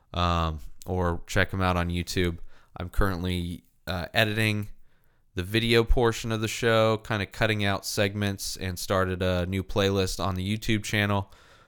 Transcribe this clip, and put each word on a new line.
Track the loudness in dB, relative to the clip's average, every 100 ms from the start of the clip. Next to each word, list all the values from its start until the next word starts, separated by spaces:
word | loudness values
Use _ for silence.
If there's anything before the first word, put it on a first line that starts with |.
| _ -2
um, | 2 2 0 -4 -8 -12 -6
or | -2 0 -2 -2
check | 0 2
him | 2
out | 2 2
on | 0
YouTube. | -2 -2 0 0 -2 -10 -14 -16 -12
I'm | -4
currently, | 2 2 0 -2 -2 -4 -8 -14 _ -8
uh, | -6 -2 0
editing | 2 2 0 0 -4 -12 -20 _ _ _ _ -8
the |
video | -2 0 4 4
portion | 6 4 4 0 -4
of | -4
the | -4
show, | -2 2 4 4 2
kinda | -2 -4 -4
cutting | 0 0 2
out | 0 0 -2
segments, | 0 0 0 -2 -2 -6 -6
and | -6 -6
started | -2 0 0 0
a | 0 0 0
new | -2
playlist | -2 0 2 2 0 -2
on | -2
the | -2 -2 -2
YouTube | 0 -2
channel | 0 0 2 0 -4 -12 -20 -20